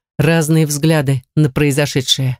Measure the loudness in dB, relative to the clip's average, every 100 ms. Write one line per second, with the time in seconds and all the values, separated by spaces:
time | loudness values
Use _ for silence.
0 | _ -2 0 0 2 0 0 0 0 0
1 | 0 -4 -4 -2 0 0 0 0 -2 -2
2 | -4 -2 -4